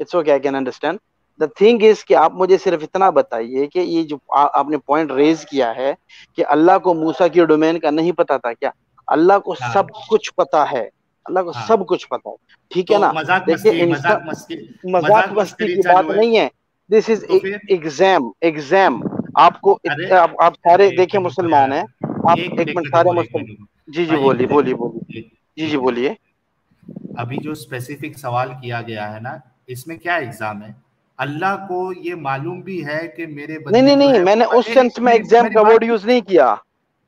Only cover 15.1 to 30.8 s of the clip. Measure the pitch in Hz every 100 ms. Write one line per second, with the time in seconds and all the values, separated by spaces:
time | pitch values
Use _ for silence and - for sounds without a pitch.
15.1 | 208 190 196 185 - 208 180 180 185 165
16.1 | 196 233 220 139 - _ _ - 214 220
17.1 | 214 - 185 190 202 208 180 156 139 190
18.1 | 180 117 - 165 151 135 190 180 113 -
19.1 | - - - 170 - 196 190 170 147 180
20.1 | 185 165 143 170 156 170 180 196 170 180
21.1 | 202 175 165 170 147 135 147 - _ -
22.1 | - 165 170 180 - 151 175 147 170 175
23.1 | 175 156 160 127 - 104 _ - 151 170
24.1 | 156 135 123 127 143 127 117 120 113 -
25.1 | 117 - _ _ - 156 147 127 120 135
26.1 | 220 _ _ _ _ _ _ - - -
27.1 | - 117 143 151 151 - 170 127 143 151
28.1 | - 131 120 135 135 120 117 113 107 104
29.1 | 110 123 156 _ _ - 123 160 165 175
30.1 | 175 117 104 107 104 107 -